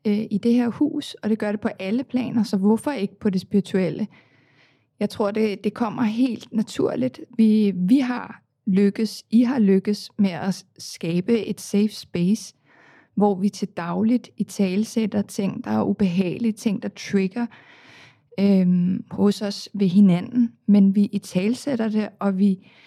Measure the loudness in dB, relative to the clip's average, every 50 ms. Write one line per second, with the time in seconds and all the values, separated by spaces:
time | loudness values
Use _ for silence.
0 | -2 -2 -2 -2 -2 -2 -4 -2 2 2 2 2 2 0 -2 -2 -2 -2 -2 -4
1 | -8 -10 -12 -8 -4 -2 -2 -2 -2 -4 -4 -4 -4 -6 -6 -6 -4 -4 -4 -4
2 | -4 -4 -4 -4 -4 -2 -2 -2 0 0 0 2 2 4 2 2 0 -2 -4 -2
3 | -4 -6 -6 _ -4 -2 -2 -2 -2 0 0 0 0 0 0 -2 0 -2 -2 -4
4 | -6 -8 _ -14 _ _ _ _ _ _ _ _ _ _ _ _ _ _ _ -6
5 | -6 -4 -2 -2 -4 -2 0 0 -2 -2 -2 -4 -6 -6 -4 -2 -4 -4 -2 -2
6 | -2 -2 0 0 -2 -2 -2 -6 -10 -6 -4 -4 -4 -4 -4 -2 -2 -2 -2 -2
7 | -4 -4 -6 -10 -16 -6 0 2 4 4 4 4 2 2 0 0 2 2 2 2
8 | 2 0 -4 -6 -10 -12 -16 -20 _ _ _ _ _ 0 2 2 2 2 2 0
9 | -4 -6 -6 -10 -6 _ 2 4 4 4 2 2 4 4 4 4 2 0 -4 -4
10 | -6 -8 _ -2 0 0 0 -2 -4 -4 -6 -6 -10 _ _ -20 -18 -18 -14 -8
11 | -6 -2 -2 -2 0 0 0 0 0 -4 -8 -8 -6 -2 0 0 0 0 -2 -6
12 | -12 -8 -4 0 0 2 0 0 -2 -8 -20 _ _ _ _ _ _ _ _ _
13 | _ _ _ 0 2 2 2 0 -2 -4 -2 -4 -8 -8 _ -8 -8 -6 -2 0
14 | 0 2 0 0 -2 -6 _ -10 -10 -6 -2 -2 -2 0 0 0 -2 -2 -2 -2
15 | -2 -2 -2 -4 -4 -4 -6 -6 -4 -4 -6 -6 -6 -4 -2 -2 0 -2 0 0
16 | 0 0 0 0 -2 -2 -4 -2 -2 -4 -4 -2 -4 -4 -4 -4 -6 -10 -12 -12
17 | -8 -2 0 0 0 0 -2 -6 -6 -6 -8 -14 -20 -20 -20 -20 -20 -20 -20 -20
18 | -20 -20 _ _ _ _ -4 0 2 4 4 6 4 4 4 4 2 2 0 -2
19 | -6 -8 -2 0 2 2 2 0 -4 -6 -6 -8 -12 -10 -4 0 0 4 6 6
20 | 8 8 6 4 0 -2 0 0 0 0 -2 _ _ 4 4 6 6 6 4 4
21 | 2 0 -2 -6 -8 -4 -2 -2 0 0 -2 -4 -4 -4 -4 -2 -2 -2 -2 -2
22 | -4 -4 -6 -4 -4 -2 0 2 2 2 2 0 -6 _ _ _ _